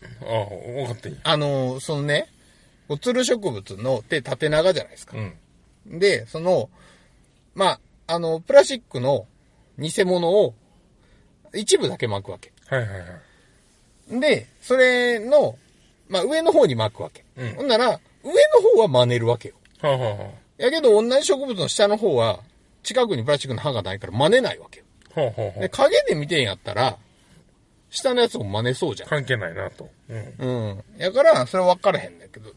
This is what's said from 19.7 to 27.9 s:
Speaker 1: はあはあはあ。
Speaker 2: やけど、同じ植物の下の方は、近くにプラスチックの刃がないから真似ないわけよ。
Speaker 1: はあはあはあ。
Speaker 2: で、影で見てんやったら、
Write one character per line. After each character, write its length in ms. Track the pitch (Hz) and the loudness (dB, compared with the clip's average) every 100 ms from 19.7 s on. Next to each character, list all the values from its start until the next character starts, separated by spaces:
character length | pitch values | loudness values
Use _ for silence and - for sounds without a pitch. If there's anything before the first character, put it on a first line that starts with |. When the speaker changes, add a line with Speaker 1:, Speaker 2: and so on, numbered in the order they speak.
| - | -6
Speaker 1:
は 100 | 151 | -2
あ 60 | 131 | 0
は 100 | 120 | -2
あ 80 | |
は 100 | 101 98 | -6 -12
あ。 20 | - _ - | -16 _ -4
Speaker 2:
や 120 | 247 | -2
け 100 | 320 | 4
ど、 100 | 277 | 6
同 300 | 208 233 262 | 6 4 2
じ 60 | 302 | 2
植 200 | 269 277 | 0 -2
物 100 | 202 | -4
の 120 | 139 | -4
下 180 | - 202 | 2 2
の 100 | 208 | 2
方 200 | 208 131 | 0 2
は、 240 | 113 92 - _ _ _ | 0 -2 -8 _ _ _
近 240 | - 247 240 | -4 -2 0
く 100 | 147 | -2
に 80 | |
プ 60 | 113 | -2
ラ 80 | 143 | -2
ス 40 | |
チ 40 | 135 | -2
ッ 40 | |
ク 40 | |
の 60 | 113 | -6
刃 120 | 147 | -4
が 100 | 120 | -6
な 120 | 92 | -6
い 60 | 101 | -10
か 80 | - | -6
ら 40 | |
真 240 | 104 151 247 | 0 4 4
似 60 | |
な 100 | 220 | 2
い 60 | - | -6
わ 80 | - | -16
け 100 | - | -20
よ。 40 | _ _ _ | _ _ _
Speaker 1:
は 80 | - | -4
あ 20 | 131 | -4
は 60 | 104 | -4
あ 40 | 104 | -8
は 20 | - | -6
あ。 20 | |
Speaker 2:
で、 80 | 185 | -6
影 340 | - 302 466 554 | 2 2 4 0
で 60 | 151 | -2
見 100 | 147 | 0
て 140 | 165 | 0
ん 20 | |
や 120 | 110 | -2
っ 40 | 92 | -4
た 160 | - | -6
ら、 240 | 98 127 - _ _ _ - _ _ _ _ _ | -2 -2 -2 _ _ _ -20 _ _ _ _ _